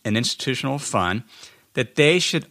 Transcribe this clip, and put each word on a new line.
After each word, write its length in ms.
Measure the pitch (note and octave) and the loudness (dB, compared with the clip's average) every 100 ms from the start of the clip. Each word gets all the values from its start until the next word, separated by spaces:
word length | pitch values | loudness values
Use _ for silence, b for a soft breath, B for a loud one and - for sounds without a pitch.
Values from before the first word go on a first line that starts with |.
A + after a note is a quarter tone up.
an 140 | G#2 A2 | -2 0
institutional 600 | A#2 - - B2+ C3+ C#3+ | -2 -4 -4 -4 -4 -4
fund, 440 | C#3+ G#2+ F2+ G#2 B B B B B | -2 0 0 -2 B B B B B
that 220 | - A#2+ | -4 -2
they 240 | - D3 F3 | 4 4 4
should 260 | - E3 - | 0 -2 -6